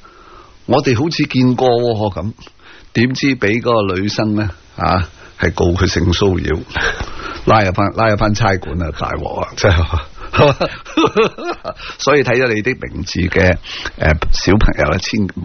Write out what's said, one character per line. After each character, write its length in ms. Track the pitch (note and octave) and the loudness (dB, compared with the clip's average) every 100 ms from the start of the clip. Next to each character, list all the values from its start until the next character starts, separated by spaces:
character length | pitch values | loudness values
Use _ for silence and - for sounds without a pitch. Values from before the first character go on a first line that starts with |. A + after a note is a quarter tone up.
| - - - - - - - | -14 -20 -20 -20 -20 -12 0
我 160 | D3 | 0
哋 120 | C#3 A2+ | 2 0
好 140 | D#3 | 0
似 140 | - | -2
見 320 | C#3+ B2+ B2+ B2 | 0 2 2 4
過 120 | B2+ | 2
喎， 460 | A#2+ A#2+ G#2+ G#2 | 2 2 0 -2
咁。 180 | D#2 G2 - - - - - - | -2 -8 -8 -20 -20 -20 -20 -6
點 220 | A2+ B2 | 0 0
知 120 | C3 C#3+ C3 | 2 -2 0
俾 240 | G2+ A#2 | 0 0
嗰 260 | B2 A#2 G2+ | 2 2 2
個 60 | F#2 | 0
女 60 | G2+ | -2
生 280 | - A2 G#2 | 0 0 0
呢， 140 | G#2 - - - | -2 -6 -14 -4
啊， 320 | E2 F2+ F2 - - - | 0 0 -2 -8 -16 -4
係 120 | F2+ | -2
告 100 | E2+ F2 | 2 2
佢 160 | F2+ F2+ | 2 0
性 220 | - F2+ | 2 0
騷 260 | E2+ G2+ E2+ | 2 2 2
擾， 220 | D#2+ - - - - - - - - - - | -2 -4 -4 -4 -4 -4 -8 -8 -10 -4 2
拉 160 | A2 | 4
入 100 | F#2+ | 2
返， 180 | F#2 G2 A2+ | 0 -2 0
拉 120 | A2+ | 0
入 60 | G2+ | 2
返 160 | G#2+ | 0
差 200 | G#2 A2 F#2 | 2 2 0
館 220 | - F2 | -4 -4
啊， 80 | E2 D2+ | -4 -6
大 100 | - | -6
鑊 280 | - - - | -6 -6 -6
啊， 80 | - - | -8 0
真 160 | G#2+ | 2
係。 280 | E2 E2+ D#2+ - - - | 4 2 -2 -6 -14 -6
<laughs> 1700 | - D3 - F3 - - - D#4+ G#3 G#3+ - E4+ - - - - - | 2 2 2 -4 -6 -6 0 2 2 0 -2 -10 -8 -10 -12 -14 -4
所 180 | - D3 | 0 2
以 60 | |
睇 140 | B2+ B2 | 2 2
咗 120 | B2+ | 2
你 80 | G#2+ | 0
的 80 | G#2+ B2+ | -2 -4
名 220 | C2 C#2+ | -8 -8
字 180 | - E2+ | -6 -2
嘅， 360 | F2 - F2+ - - - - - | 0 2 2 2 -4 -12 -10 -2
呃， 120 | D#2 D2+ - | 0 2 2
小 200 | - - G#2 | 2 4 4
朋 180 | - - | 4 4
友 120 | D2 | 0
呢， 60 | F2 | 0
千-， 220 | - A2 | -2 -2
唔 160 | F#2 - | -2 -2